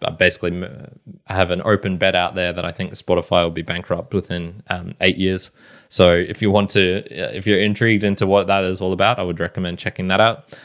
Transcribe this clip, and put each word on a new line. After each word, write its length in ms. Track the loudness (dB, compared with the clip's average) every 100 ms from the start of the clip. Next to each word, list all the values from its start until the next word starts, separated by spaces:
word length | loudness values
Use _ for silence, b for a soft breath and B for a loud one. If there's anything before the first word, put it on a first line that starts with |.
I 100 | -8
basically 400 | 0 0 0 -4
m-, 480 | -6 -8 -14 -20 -20 -20 -18 -8
I 60 |
have 180 | -2 -2
an 100 | 0 0
open 320 | 0 0 -2
bet 180 | 0 2
out 200 | 0 -2
there 180 | -4
that 100 | -4
I 80 | -6
think 220 | -6 -8
Spotify 500 | -8 -2 -2 2 2
will 80 | 2
be 120 | -2
bankrupt 500 | -6 -8 -6 -6 -4
within, 500 | -6 -4 -6 -8 -12 -8
um, 240 | -8 -8 0
eight 160 | 2 2
years. 340 | 0 0 -4 B B B B
So 240 | 4 6
if 280 | 6 2 -2
you 100 | 2
want 180 | 2 2
to, 280 | 2 2 0
uh, 320 | -4 -8 -8
if 120 | -4 0
you're 120 | 2
intrigued 440 | 2 2 2 2
into 240 | 2 0 4
what 200 | 4 4
that 160 | 2
is 160 | 0 -2
all 140 | -2
about, 260 | 2 2 2
I 40 |
would 180 | -2 -4
recommend 380 | -6 -4 -6 -6
checking 280 | -8 -6 0
that 120 | 2
out. 360 | 2 2 B B